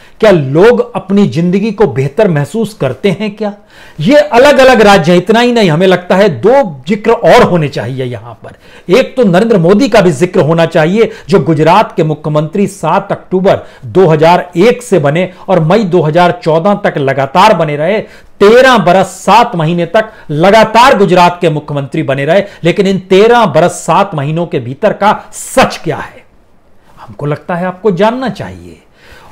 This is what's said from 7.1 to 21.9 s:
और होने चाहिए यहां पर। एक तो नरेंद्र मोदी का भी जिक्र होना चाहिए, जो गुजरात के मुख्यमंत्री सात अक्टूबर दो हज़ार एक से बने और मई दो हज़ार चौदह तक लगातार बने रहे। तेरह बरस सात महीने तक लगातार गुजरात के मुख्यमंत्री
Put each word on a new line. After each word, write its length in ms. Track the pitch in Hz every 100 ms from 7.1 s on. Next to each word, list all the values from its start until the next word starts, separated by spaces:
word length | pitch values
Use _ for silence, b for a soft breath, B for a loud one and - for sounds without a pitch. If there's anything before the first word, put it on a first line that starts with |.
और 320 | 233 170 233
होने 260 | 208 175 147
चाहिए 360 | - 113 131
यहां 300 | 123 113 117
पर। 220 | 113 - - B B -
एक 240 | 226 - 262
तो 80 |
नरेंद्र 340 | 208 175 226 202
मोदी 300 | 165 208 269
का 120 | 220
भी 120 | 185
जिक्र 280 | 131 180 143
होना 260 | 143 165 165
चाहिए, 440 | 170 160 214 220 B -
जो 120 | 185
गुजरात 560 | 147 151 156 196 - -
के 80 |
मुख्यमंत्री 600 | 156 151 156 151 156 202 196
सात 460 | - 156 190 196
अक्टूबर 520 | 160 - 185 190 117 - B 120
दो 200 | 175 170
हज़ार 440 | 151 165 180 - 170
एक 260 | 226 240
से 160 | - 180
बने 320 | 139 160 185 B B
और 120 | 180
मई 240 | 156 220
दो 180 | 185 175
हज़ार 380 | 151 165 175 170
चौदह 320 | 165 160 202
तक 240 | 202 190 151
लगातार 560 | 135 135 135 - 214
बने 220 | 175 156 147
रहे। 260 | 165 214 - B B -
तेरह 380 | 202 240 262 226
बरस 280 | 170 190 -
सात 480 | - 190 220 233 170
महीने 280 | 156 170 170
तक 240 | 220 214 B B
लगातार 680 | 147 190 220 208 226 262 202
गुजरात 400 | 180 180 175 -
के 100 | 170
मुख्यमंत्री 520 | 151 147 143 139